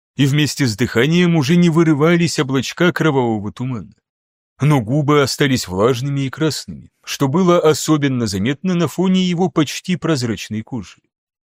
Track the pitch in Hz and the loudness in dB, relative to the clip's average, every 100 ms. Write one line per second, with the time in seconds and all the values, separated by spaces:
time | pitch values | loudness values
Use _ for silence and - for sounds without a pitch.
0 | _ - 139 147 147 - 135 101 123 113 | _ -2 0 2 0 0 -2 0 -2 0
1 | 139 170 175 165 131 175 175 160 160 147 | 2 2 2 2 2 4 4 4 2 4
2 | 160 175 170 - 135 135 - - 175 - | 2 2 0 -2 -2 -2 -2 0 0 2
3 | 156 135 120 110 101 - 127 120 85 - | 0 0 0 -2 -6 -8 -8 -8 -12 -20
4 | _ _ _ _ _ - 151 147 104 143 | _ _ _ _ _ -2 0 0 0 -2
5 | 139 147 135 - 143 131 - 90 113 123 | 2 2 2 0 0 -2 -4 0 0 0
6 | 139 139 135 - 156 - - 71 - _ | -4 -4 -6 -4 -4 -4 -10 -16 -18 _
7 | - - 139 160 180 175 156 147 - 156 | -12 -4 -2 2 2 4 4 2 0 0
8 | 139 127 113 98 107 - 185 175 165 - | 0 0 -2 -2 -2 -2 -2 -2 -2 0
9 | 190 185 185 170 185 - 143 - - 180 | 0 2 0 0 0 0 -2 -4 -4 -4
10 | 165 147 120 98 - 110 - 123 90 - | -2 -2 -2 -6 -6 -10 -8 -12 -12 -20
11 | _ _ _ _ _ | _ _ _ _ _